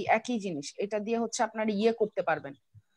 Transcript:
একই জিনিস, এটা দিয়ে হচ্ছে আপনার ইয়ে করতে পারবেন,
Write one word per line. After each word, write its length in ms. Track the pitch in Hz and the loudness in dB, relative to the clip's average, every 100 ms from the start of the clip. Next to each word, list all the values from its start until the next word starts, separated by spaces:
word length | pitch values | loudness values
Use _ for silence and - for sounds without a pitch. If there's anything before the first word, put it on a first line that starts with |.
| 196 220 | 4 2
একই 200 | 220 240 | 2 -2
জিনিস, 280 | 190 156 - - | -2 -4 -6 -6
এটা 140 | 202 214 | -4 -2
দিয়ে 200 | 208 233 | -2 -2
হচ্ছে 240 | 226 - | -2 0
আপনার 260 | 226 220 220 | -2 0 0
ইয়ে 220 | 202 226 | 2 2
করতে 300 | 226 208 - | 2 0 0
পারবেন, 320 | 180 156 139 143 _ - _ | 0 0 -2 -14 _ -20 _